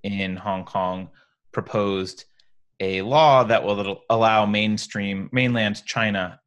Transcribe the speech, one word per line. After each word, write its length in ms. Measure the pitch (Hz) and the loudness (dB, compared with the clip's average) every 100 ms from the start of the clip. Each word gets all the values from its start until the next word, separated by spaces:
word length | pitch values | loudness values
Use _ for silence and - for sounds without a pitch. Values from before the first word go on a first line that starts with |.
in 320 | 101 98 95 92 | -8 -4 -4 -6
Hong 280 | 104 95 | -6 -6
Kong 460 | 90 98 92 92 90 _ _ _ _ | -6 -4 -4 -6 -10 _ _ _ _
proposed 720 | - - 110 101 95 92 - - _ _ _ _ - | -10 -4 -2 -2 -2 -6 -10 -20 _ _ _ _ -8
a 220 | 95 95 | -4 -4
law 420 | 101 147 156 135 110 | 2 4 6 6 6
that 180 | 113 | 2
will 400 | 80 101 98 95 - | 2 -2 -4 -6 -2
allow 340 | 113 113 110 104 | 2 4 4 2
mainstream, 840 | 104 107 107 - 107 101 98 98 | 2 0 -2 -4 -6 -6 -6 -4
mainland 520 | 127 127 120 104 104 - | 0 0 0 -2 -4 -6
China 520 | 123 110 101 90 - | -2 -2 -2 -4 -10